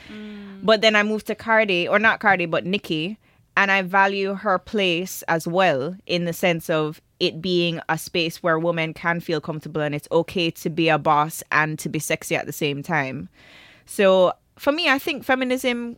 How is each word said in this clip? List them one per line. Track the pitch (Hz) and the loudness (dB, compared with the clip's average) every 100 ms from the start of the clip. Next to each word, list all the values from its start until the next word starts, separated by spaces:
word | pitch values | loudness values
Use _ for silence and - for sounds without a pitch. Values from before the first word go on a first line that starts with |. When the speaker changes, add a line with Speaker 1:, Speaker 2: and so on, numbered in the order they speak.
| - | -18
Speaker 1:
Mm. | 214 208 208 202 196 | -16 -14 -14 -16 -4
Speaker 2:
But | 190 220 | 2 4
then | 220 | 4
I | 214 | 4
moved | 208 214 - | 2 -2 -4
to | |
Cardi, | 214 233 220 214 175 160 | -6 2 2 4 2 2
or | 202 | 2
not | 220 190 | 4 4
Cardi, | 214 185 170 | 4 2 2
but | 160 | -2
Nicki, | 170 202 - 160 165 220 _ _ _ - | -2 -4 -2 -4 -4 -8 _ _ _ 0
and | 196 | 2
I | 196 | 2
value | 180 196 196 202 196 | 2 2 2 2 -2
her | 196 214 185 | -2 0 0
place | - 214 185 165 185 - - | 0 0 0 0 -4 -8 -2
as | 165 175 | -2 0
well | 175 185 135 143 185 - | 2 4 2 -2 -6 -4
in | 175 170 | -2 -2
the | |
sense | 165 185 170 - | 0 0 0 0
of | 160 151 156 _ - | -2 -2 -6 _ -4
it | 175 160 | -4 -2
being | 185 175 175 165 - | -2 0 0 -2 -4
a | 160 | -6
space | - 180 165 - | -4 -4 -4 -2
where | 175 160 | 0 0
women | 170 165 160 | 0 0 -2
can | 151 170 170 | -4 -4 -4
feel | 175 156 | -2 -4
comfortable | - 156 160 151 | -4 -8 -8 -4
and | 147 | -4
it's | 147 - | -4 0
okay | 165 165 190 165 | 0 0 -2 -4
to | - 180 | -4 -6
be | 156 160 | 0 2
a | 151 | 2
boss | 151 147 156 - - | 2 2 2 -4 -2
and | 147 156 156 | 0 0 -2
to | 160 | -6
be | 156 | -6
sexy | - 160 - 165 | -4 -4 -2 -4
at | |
the | - | -4
same | - 147 143 | -4 -4 -4
time. | 139 160 131 135 180 _ - - - - - | -4 -2 -2 -6 -12 _ -20 -20 -20 -20 -10
So | - 196 190 180 - _ - | 2 6 6 4 0 _ -6
for | 294 | -2
me, | 302 330 | 0 2
I | 269 | 0
think | - 277 | 0 -4
feminism | 226 262 254 262 254 240 240 | 0 0 0 -2 -2 -4 -6